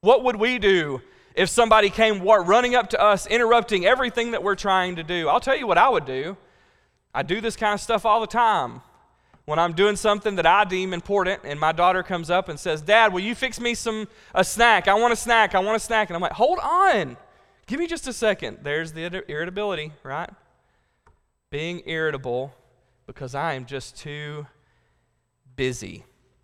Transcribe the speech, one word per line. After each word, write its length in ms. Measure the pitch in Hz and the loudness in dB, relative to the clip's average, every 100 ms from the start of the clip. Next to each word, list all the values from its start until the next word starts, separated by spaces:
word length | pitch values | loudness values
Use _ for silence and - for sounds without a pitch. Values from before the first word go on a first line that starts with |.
What 220 | 185 254 | 6 4
would 140 | 254 214 | 4 0
we 200 | 226 247 | 0 2
do 460 | 196 185 151 131 - _ _ - | 2 2 0 -6 -10 _ _ -2
if 140 | 185 | -2
somebody 420 | - 233 220 208 | 4 6 6 4
came 300 | - 220 208 | 2 0 2
wa-, 160 | 180 220 | 4 4
running 360 | 175 214 247 | 6 4 4
up 160 | 247 240 | 0 0
to 100 | - | 2
us, 280 | 208 202 - | 2 2 0
interrupting 580 | 226 233 233 - 208 175 | 0 4 2 2 0 2
everything 460 | 254 254 - 233 | 2 0 -4 -4
that 100 | 226 | -4
we're 140 | 185 190 | -4 -4
trying 400 | 202 185 180 180 | 0 0 0 -6
to 80 | |
do? 260 | 160 175 160 | -6 -4 0
I'll 100 | 190 | 0
tell 160 | 247 269 | 2 -2
you 120 | 247 | 2
what 100 | 170 | 4
I 100 | 240 | 6
would 180 | 214 139 | 4 -2
do. 300 | 131 151 190 _ _ _ _ _ _ _ | -6 -6 -10 _ _ _ _ _ _ _
I 80 | - | -8
do 180 | 139 196 | -4 -4
this 160 | 226 208 | -4 -2
kind 200 | 214 208 | -2 -2
of 40 | |
stuff 280 | - 226 220 | -2 0 2
all 120 | 214 | 0
the 80 | 220 | 0
time. 540 | 226 233 196 127 120 _ _ _ _ _ _ - | 2 2 2 -2 -8 _ _ _ _ _ _ -6
When 140 | 151 | 0
I'm 140 | 175 | 0
doing 220 | 165 202 208 | 2 0 2
something 400 | 220 208 214 196 | 0 0 -2 2
that 120 | 160 | 4
I 160 | 185 | 4
deem 300 | 208 185 190 | 2 0 -4
important, 480 | 180 - 202 185 190 | -6 -2 -2 0 -4
and 160 | 120 147 | -6 -2
my 140 | 156 | -2
daughter 280 | 160 175 185 | 2 2 2
comes 300 | 175 180 160 | -2 -6 -2
up 180 | 175 185 | -2 -2
and 100 | 147 | -8
says, 220 | 185 156 | -6 -6
"Dad, 320 | 151 214 220 | 2 4 4
will 60 | 180 | 2
you 160 | 196 240 | -4 -4
fix 240 | 262 - | -6 -4
me 160 | 240 233 | -6 -4
some, 320 | 226 214 214 - - | -6 -6 -8 -16 -8
a 100 | - | 0
snack? 440 | 185 - 233 208 170 | 0 4 4 4 4
I 80 | 202 | 2
want 180 | 240 | 2
a 20 | 226 | 0
snack, 380 | - 233 208 | 0 2 4
I 60 | 196 | 2
want 180 | 196 220 | 0 -2
a 20 | |
snack." 300 | - 226 208 | -2 -2 -2
And 60 | 170 | -4
I'm 60 | |
like, 100 | 180 | -6
"Hold 240 | - 247 359 | 0 0 0
on. 580 | 262 339 392 262 151 120 _ _ _ _ _ | -2 2 4 2 -2 -10 _ _ _ _ _
Give 120 | 269 | -6
me 60 | 339 | -4
just 220 | 330 - | -6 -8
a 60 | |
second." 460 | 233 220 196 123 104 | -2 0 0 -6 -10
There's 300 | 143 147 165 | -6 -6 -6
the 100 | 160 | -8
ir-, 220 | 170 180 - | -10 -10 -10
irritability, 680 | 151 170 185 208 180 151 151 | -8 -8 -6 -6 -6 -8 -14
right? 280 | 131 139 170 - _ _ _ _ _ _ _ _ _ _ _ | -12 -10 -10 -14 _ _ _ _ _ _ _ _ _ _ _
Being 340 | 143 165 175 - | -10 -8 -10 -8
irritable 680 | 160 160 143 131 120 135 _ _ _ _ _ - | -4 -4 -4 -6 -6 -8 _ _ _ _ _ -20
because 300 | - 135 135 | -16 -12 -6
I 180 | 165 | -6
am 140 | 135 123 | -6 -8
just 280 | 135 - - | -12 -12 -18
too 520 | 151 147 147 147 143 _ _ _ _ _ _ _ _ _ _ - | -14 -12 -12 -12 -16 _ _ _ _ _ _ _ _ _ _ -6
busy. 480 | 131 120 104 95 _ _ _ _ | -4 -4 -12 -16 _ _ _ _